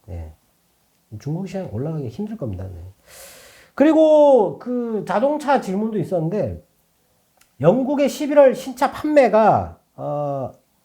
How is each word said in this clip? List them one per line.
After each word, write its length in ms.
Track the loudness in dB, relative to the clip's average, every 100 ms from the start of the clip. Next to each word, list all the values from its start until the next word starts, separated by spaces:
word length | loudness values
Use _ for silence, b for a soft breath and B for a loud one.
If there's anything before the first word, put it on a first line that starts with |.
| -16
예. 240 | -14 -14 -18 _ _ _ _ _ _ _ -14
중국 260 | -8 -8 -8
시장이 220 | -10 -10
올라가기 360 | -8 -8 -8 -8
힘들 280 | -10 -10 -8
겁니다. 280 | -10 -10
네. 160 | -12 -14 -18 _ B B B B B B B
그리고 840 | 0 4 4 6 6 6 6 2 -4
그 460 | -8 -6 -4 -6 -4
자동차 540 | -2 0 -2 0 -2
질문도 380 | -2 -4 -4 -4
있었는데, 640 | -4 -4 -2 -4 -6 -8 _ _ _ _ _ _ _ _ _ 0
영국의 480 | 2 2 2 0 -2
십일월 460 | -2 0 6 6 4
신차 340 | -6 -4 -4
판매가, 880 | -2 0 4 4 4 4 2 -2 -12 _ -12
어, 560 | -8 -6 -4 -6 -8 -12 _ _